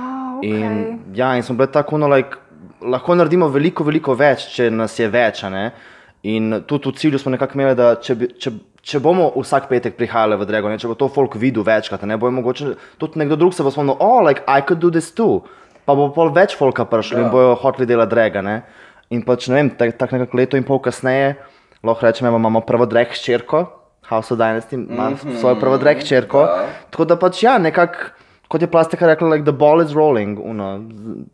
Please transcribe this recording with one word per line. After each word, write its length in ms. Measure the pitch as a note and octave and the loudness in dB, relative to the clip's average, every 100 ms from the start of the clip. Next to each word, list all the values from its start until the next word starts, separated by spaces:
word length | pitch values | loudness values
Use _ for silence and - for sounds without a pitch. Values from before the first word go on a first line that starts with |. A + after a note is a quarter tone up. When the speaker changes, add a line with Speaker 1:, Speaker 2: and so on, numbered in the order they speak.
| B3+ C4 C4 B3+ | -12 -10 -10 -8
Speaker 1:
In, 240 | G#3+ - | -6 -4
Speaker 2:
okej. 340 | G#2+ G#2+ A3+ A#3 F#2+ | -4 -6 -6 -10 -10
Speaker 1:
ja, 180 | G2 C3 | -4 -2
in 120 | B2 | -2
smo 120 | A#2 A#2+ | -2 -2
bile 120 | C3+ | 0
tako, 260 | D3 C#3+ D3+ | 0 -2 -2
ono, 120 | D3 | 2
like, 280 | C#3 B2+ - _ D#2 F2+ - | 0 0 -10 _ -20 -20 -12
lahko 360 | A2+ B2+ - F3 | -6 -4 0 2
naredimo 320 | D#3 F3+ D#3+ | 4 2 2
veliko, 360 | C#3 E3 F3 | 2 0 0
veliko 300 | D3+ D3+ - | -2 0 0
več, 360 | B2 C#3+ B2 - | 2 2 2 -4
če 200 | - A#2+ | -2 0
nas 300 | A2+ A2 - | 0 -4 -2
je 80 | A2 | 0
več, 360 | A#2 A2+ - | 2 0 -2
a 60 | G2 | -8
ne. 220 | F#2+ A2 - - - _ _ | -6 -6 -10 -20 -20 _ _
In 400 | G#2 A2 A2 A2 | -4 -2 -2 -4
tudi 260 | - D3 C3+ | -4 -4 -4
v 40 | |
cilju 260 | - D#3 C#3 | -2 0 0
smo 120 | C3+ | -2
nekako 220 | B2+ C3+ | -2 -2
imeli, 220 | C#3 C3+ B2 | 0 0 4
da 200 | A#2+ A2+ | 4 2
če 200 | - A#2 | -2 -4
bi, 120 | B2 | -4
če, 220 | - C3+ G#2+ - _ | -6 -10 -10 -14 _
če 200 | - D3 | -8 0
bomo 320 | D3 F#3 F3 | 2 2 2
vsak 340 | C3+ - C#3 - | -2 -2 -2 0
petek 280 | B2 A#2 - | -2 -2 -4
prihajale 400 | A#2 A#2 A2 G2+ | -2 0 0 0
v 80 | |
drago, 240 | G2+ G#2+ G#2 | -2 -2 -2
ne, 100 | G#2+ | -4
če 100 | A#2+ | -6
bo 80 | A2+ | -4
to 120 | C3+ | -2
folk 280 | C#3+ C3 A2 | 0 -2 -2
videl 280 | C3 A2+ | -2 0
večkrat, 400 | G2+ G#2+ - F#2+ | 0 0 -2 -8
a 20 | G2+ | -6
ne, 120 | A2 | -2
bo 100 | B2 | -2
mogoče 360 | B2+ A#2+ B2+ C#3+ - - - | -2 -4 -4 -6 -8 -14 -10
tudi 200 | D#3+ D#3+ | -8 -4
nekdo 200 | D3 D3+ | -2 2
drug 160 | F3+ | 0
se 100 | F#3 | 0
bo 60 | C#3 | -2
spomnil, 260 | C#3+ C#3 B2+ | -2 -2 0
"Oh, 220 | G3 B3 | 2 4
like, 220 | E3 C3+ | 4 2
I 160 | - C#3 | 2 0
could 180 | - E3+ | 2 0
do 100 | F3 | 2
this 180 | E3 D#3+ | 0 -2
too." 320 | - G#3+ G2 - - - _ - | -2 0 0 -4 -18 -20 _ 0
Pa 80 | C#3 | 2
bo 140 | C#3+ | 2
pol 200 | D3+ E3 | 2 2
več 220 | D#3 G3 | 4 2
folka 300 | - C3+ B2 | 2 0 0
prišlo 340 | A#2 A2+ G#2+ B2 | 0 -2 0 -2
in 60 | |
Speaker 3:
Ja. 60 | A#2 | 2
Speaker 1:
bojo 260 | B2+ B2+ A#2+ | 4 4 4
hoteli 300 | C3+ C3 A#2+ | 0 0 0
delati 240 | A#2 A2 | 2 2
drag, 260 | A2+ A2 G2 | 2 2 0
a 60 | |
ne. 200 | G2 A2 - - - _ _ | -4 -6 -10 -20 -20 _ _
In 140 | A#2+ | -4
pač, 260 | A#2 B2 B2+ | 0 -2 2
ne 80 | C3+ | 2
vem, 140 | C#3+ | 2
tak, 260 | - A#2+ - | 0 -2 -2
tak 160 | B2 | -4
nekako 240 | C3 B2 B2 | -2 -2 0
leto 220 | B2+ C3+ | 0 0
in 60 | B2+ | 0
pol 140 | C3+ | -2
kasneje, 560 | C#3 - C3 C3 C#3 C#3+ - _ _ _ | -2 -4 -2 0 0 -2 -14 _ _ _
lahko 180 | A2+ A2+ | -4 2
rečem, 260 | A#2 A2+ B2 | 0 2 0
evo, 80 | A#2 | 2
imamo 260 | A2+ A2+ | 2 0
prvo 240 | - A#2+ A#2+ | 0 0 2
drag 220 | A#2 A#2+ | 2 0
hčerko, 580 | - - A#2+ - D#3 F3 - _ _ | -4 -4 -4 0 -2 -2 -10 _ _
House 280 | - A2+ - | -4 -4 -2
of 80 | A#2 | 0
Dynasty 340 | A2+ A2+ A2+ C3 | 0 0 -6 -10
ima 340 | - G#2 A2 | -8 -6 -4
Speaker 3:
Mhm. 220 | C#3 C#3+ | -6 -8
Speaker 1:
svojo 220 | A#2+ B2+ B2 | -2 0 2
prvo 220 | C3 C3 | 2 2
drag 200 | D3 D3 | 2 0
hčerko. 420 | C#3+ B2+ - C#3 | 0 0 2 2
Speaker 3:
Da. 260 | F2 F2 - - - | 4 2 -4 -10 -10
Speaker 1:
Tako 180 | - D#3+ | -2 0
da 100 | E3+ | 2
pač, 240 | F3+ F3 | 0 2
ja, 160 | A#3 B3 | 2 4
nekako, 400 | D#3+ F3+ E3+ - - - _ _ - | 2 2 0 -2 -14 -18 _ _ -6
kot 160 | D#3+ | -4
je 60 | E3+ | 2
Plastika 380 | E3 D#3+ E3+ E3+ | 2 2 2 2
rekla, 220 | D#3 E3 | 4 2
like, 140 | D#3 | 2
the 80 | D3+ | 0
ball 280 | C3+ D3 D#3+ | 4 4 4
is 100 | D#3 | 2
rolling, 480 | D3 D3+ A#2+ G#2 G#2 | 2 2 2 -2 -6
ono, 400 | G#2 A2 G2 G2 | -8 -8 -8 -8
z-, 460 | A2 G#2+ A2 E2+ - | -14 -16 -14 -14 -16